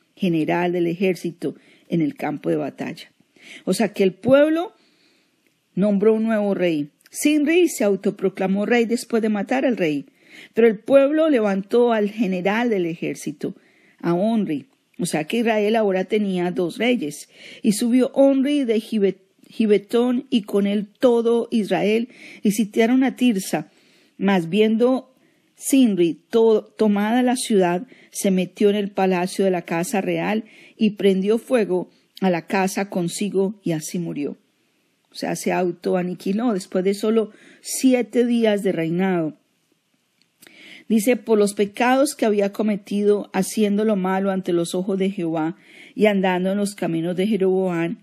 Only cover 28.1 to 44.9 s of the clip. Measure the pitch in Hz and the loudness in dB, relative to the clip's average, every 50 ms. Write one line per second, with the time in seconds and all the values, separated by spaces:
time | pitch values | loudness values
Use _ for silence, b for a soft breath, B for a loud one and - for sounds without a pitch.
28.1 | - - - 196 190 185 180 180 - - 214 202 202 208 202 202 202 - 190 190 | -10 -4 -2 0 0 0 -2 -4 -2 0 2 2 2 2 -2 -4 -2 -2 0 0
29.1 | 185 175 180 190 - - 196 190 185 170 - - 170 165 175 - - 190 190 180 | 0 0 -2 -4 -2 -2 0 0 0 -2 -4 -4 -4 -4 -4 -2 -4 -4 -2 -2
30.1 | 170 160 165 175 214 220 B B B B B B B B 220 208 208 - 190 196 | -4 -2 -2 -2 -4 -4 B B B B B B B B -2 0 0 2 2 2
31.1 | 190 190 185 202 220 233 - - 262 240 202 170 180 180 170 b b b b b | 2 2 2 0 0 -2 0 -2 0 0 0 0 -2 -4 -4 b b b b b
32.1 | b - 185 190 175 165 - - - 196 185 190 - - 196 202 - 190 175 170 | b -2 -2 0 0 0 -2 -4 -2 -2 -2 -2 -2 -4 -6 -4 -4 -4 -4 -4
33.1 | - - 208 196 - 190 196 190 220 - _ 170 165 156 156 - - 180 165 170 | -4 -6 -6 -2 -2 0 -2 -2 -4 -6 _ -4 -4 -4 -6 -8 -8 -6 -6 -6
34.1 | 165 151 143 135 135 - _ _ _ _ _ _ _ _ _ _ _ _ _ _ | -6 -6 -8 -8 -8 -12 _ _ _ _ _ _ _ _ _ _ _ _ _ _
35.1 | _ - - 160 175 165 - 180 175 175 185 175 170 - - 196 190 185 180 180 | _ -10 -8 -6 -6 -4 -4 -4 -2 -2 -2 -2 -4 -4 -4 -2 -2 -2 -2 -4
36.1 | 180 - - 190 196 214 240 254 214 185 190 - - 185 180 196 202 202 220 220 | -8 -8 -6 -4 -4 -2 0 -2 -2 -2 -6 -4 -4 -2 0 0 -2 0 -2 0
37.1 | 226 226 214 214 B B B B B B B - - - - 262 254 247 233 220 | 2 0 0 -2 B B B B B B B -12 -6 0 2 2 2 2 0 -2
38.1 | - 247 247 240 240 233 220 214 208 202 196 190 170 160 165 160 165 175 190 190 | 0 0 2 2 2 2 2 2 0 0 0 -2 -2 -2 -2 -2 -2 0 0 0
39.1 | 185 170 160 151 147 - _ _ _ _ _ _ _ _ _ _ _ _ _ _ | 0 0 -2 -4 -6 -10 _ _ _ _ _ _ _ _ _ _ _ _ _ _
40.1 | _ _ _ _ _ _ B B B B B B B B B B 214 226 196 247 | _ _ _ _ _ _ B B B B B B B B B B 0 2 2 2
41.1 | 247 - - 214 226 208 202 202 202 - 208 202 - - 240 247 262 269 277 302 | 0 0 0 0 2 2 2 2 2 -2 -2 -2 -2 -2 0 2 4 2 2 0
42.1 | - - 254 220 208 202 196 202 202 - 220 214 208 196 - - 202 202 208 202 | 0 -2 0 0 2 2 0 -2 -2 -2 -2 -2 -2 -2 -4 -6 -4 0 2 2
43.1 | 208 202 - - - 190 190 - - 226 214 202 202 202 220 220 214 190 180 185 | 2 2 0 -4 -4 -4 -2 -2 0 0 0 0 2 0 0 0 0 0 0 -2
44.1 | 190 190 196 196 190 190 190 - 175 170 170 165 - 185 180 208 | -2 0 0 -2 -2 -2 -2 -2 -2 -2 -2 -2 -4 -4 -4 -2